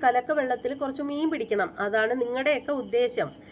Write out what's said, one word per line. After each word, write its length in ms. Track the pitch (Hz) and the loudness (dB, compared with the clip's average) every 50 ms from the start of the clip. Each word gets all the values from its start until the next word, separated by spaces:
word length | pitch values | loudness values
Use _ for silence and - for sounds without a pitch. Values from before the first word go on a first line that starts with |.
| 285 | 2
കലക്കവെള്ളത്തിൽ 680 | 247 240 254 247 - 311 302 262 254 247 233 - 247 277 277 | 4 4 4 2 2 0 0 2 0 -2 -2 -2 -4 -4 -4
കുറച്ച് 220 | 285 269 262 302 285 285 | -4 -4 -4 -4 -6 -4
മീൻ 180 | 285 294 320 320 | -2 -2 0 0
പിടിക്കണം, 380 | 320 262 220 - 214 202 185 165 - - 202 | 0 -2 -2 0 0 0 0 -2 -2 -4 -2
അതാണ് 280 | 208 214 220 220 226 247 262 | 0 2 2 2 2 2 0
നിങ്ങളുടെയൊക്കെ 520 | 240 240 247 262 269 302 294 247 - - 294 262 | 0 -2 -2 0 2 2 2 2 0 -2 -2 -4
ഉദ്ദേശം. 480 | 220 190 214 240 247 233 240 220 160 143 - - - - | -2 0 2 2 2 2 2 -2 -2 -4 -4 -12 -20 -18